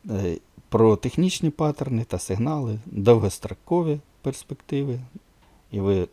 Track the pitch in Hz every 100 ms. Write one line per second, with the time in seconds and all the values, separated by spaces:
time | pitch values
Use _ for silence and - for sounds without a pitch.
0 | - 101 92 82 _ - - 226 113 214
1 | 127 - 185 - 165 - 151 147 139 117
2 | 117 92 - 98 123 156 123 104 - 104
3 | 101 113 101 - - - - 175 165 147
4 | - _ - 135 - 135 - 139 139 123
5 | 127 - _ _ _ _ _ 101 98 98
6 | 90